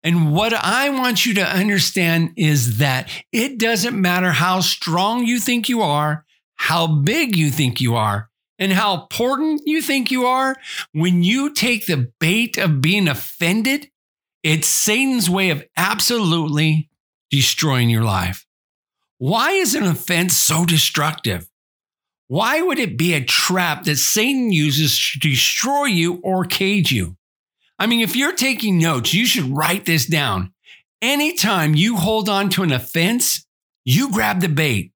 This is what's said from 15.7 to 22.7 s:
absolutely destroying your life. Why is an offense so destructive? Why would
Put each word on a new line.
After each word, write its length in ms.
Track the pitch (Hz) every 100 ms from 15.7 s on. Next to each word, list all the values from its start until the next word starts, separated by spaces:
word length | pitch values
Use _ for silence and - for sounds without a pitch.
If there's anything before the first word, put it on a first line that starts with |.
absolutely 1160 | - 185 214 - 240 185 165 156 147 156 156 151 _ _ _ _
destroying 580 | 139 127 - 151 131 120
your 160 | 113
life. 400 | 113 92 90 92 _ _ _ _ _ _ _ _
Why 360 | 127 220 285
is 220 | 392 311
an 100 | 277
offense 520 | 196 156 - 170 180 -
so 300 | - 156 170
destructive? 840 | 160 - - 151 151 113 90 - _ _ _ _ _ _ _ _
Why 320 | 139 226 302
would 180 | 359